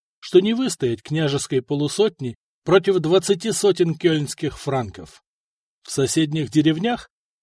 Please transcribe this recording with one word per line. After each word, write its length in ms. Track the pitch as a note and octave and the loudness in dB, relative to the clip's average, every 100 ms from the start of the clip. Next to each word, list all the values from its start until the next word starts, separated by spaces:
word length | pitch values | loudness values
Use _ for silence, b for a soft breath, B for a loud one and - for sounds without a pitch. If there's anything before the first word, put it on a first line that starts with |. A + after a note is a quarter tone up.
| _ _ | _ _
что 200 | - F3+ | 2 4
не 140 | G3+ | 4
выстоять 500 | A3+ C4 - B2+ A2+ | 0 -2 -2 -4 -4
княжеской 580 | - D3+ D3+ C#3 - C3+ | -4 -2 0 -2 -2 -4
полусотни 760 | A#2+ C#3+ D3 - G#3+ - B2+ A2+ _ _ | -2 -4 -2 0 0 0 -10 -12 _ _
против 360 | - F#3+ F#3 F#3 | 2 4 4 0
двадцати 520 | D#3 F#3 F3 G3 A3+ | 2 2 2 -2 -2
сотен 420 | F3+ G3+ F3+ E3+ | 0 0 2 0
кёльнских 640 | D#3 F3 D#3 C#3+ - D3+ - | 0 0 0 -2 -6 -8 -8
франков. 640 | D3 C3+ A2 - - - _ _ _ _ _ _ | -6 -4 -6 -12 -20 -20 _ _ _ _ _ _
В 80 | - | -10
соседних 580 | - C3 D#3+ D#3 D#3 C#3 | -4 0 0 -2 -2 0
деревнях 600 | D#3 D3+ D#3 A3 A#3+ - _ _ _ | 2 2 2 -2 -4 -8 _ _ _